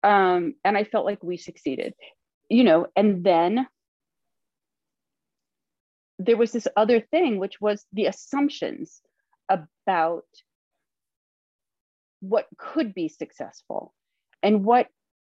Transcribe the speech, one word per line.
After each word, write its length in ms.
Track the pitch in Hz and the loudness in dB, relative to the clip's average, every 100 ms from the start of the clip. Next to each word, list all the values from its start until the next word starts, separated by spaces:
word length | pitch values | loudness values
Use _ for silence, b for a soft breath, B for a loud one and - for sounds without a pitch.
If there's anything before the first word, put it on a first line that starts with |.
Um, 520 | 202 202 185 180 170 - | 4 2 2 0 -2 -4
and 120 | 190 208 | -2 -2
I 80 | |
felt 220 | 208 220 - | -2 -2 -4
like 180 | 202 | -6
we 120 | 170 175 | -8 -10
succeeded, 580 | - - - 135 - - B _ _ _ _ | -12 -10 -8 -6 -10 -12 B _ _ _ _
you 140 | 226 | 4
know, 240 | 240 160 175 | 6 4 2
and 300 | - 208 185 | 2 2 2
then 420 | 185 170 170 226 262 _ _ _ _ _ _ _ _ _ _ _ _ _ _ _ _ _ _ _ _ _ _ _ _ _ | 2 2 2 0 -4 _ _ _ _ _ _ _ _ _ _ _ _ _ _ _ _ _ _ _ _ _ _ _ _ _
there 180 | 190 233 | 0 2
was 160 | 226 | 2
this 160 | 240 - - | -2 -2 0
other 240 | 220 233 | 2 2
thing, 380 | 220 311 339 202 | 2 0 0 -2
which 220 | 196 - | -6 -4
was 240 | 208 208 _ | -4 -4 _
the 140 | 196 - | -4 -4
assumptions 960 | 196 - 277 285 - - - - _ _ _ _ _ - | -4 -8 -2 -2 -2 -8 -8 -16 _ _ _ _ _ -4
about 760 | 185 156 _ - 180 160 170 - _ _ _ _ _ _ _ _ _ _ _ _ _ _ _ _ _ _ _ | -4 -4 _ -4 -2 -2 -4 -12 _ _ _ _ _ _ _ _ _ _ _ _ _ _ _ _ _ _ _
what 260 | 190 214 - _ | -4 -4 -4 _
could 380 | - 302 240 | -10 -6 -6
be 140 | 190 160 | -6 -10
successful 840 | _ 151 _ 110 - _ - - _ _ _ _ _ | _ -16 _ -18 -18 _ -12 -12 _ _ _ _ _
and 220 | 196 214 | 0 2
what 240 | 196 247 - _ _ _ | 4 2 2 _ _ _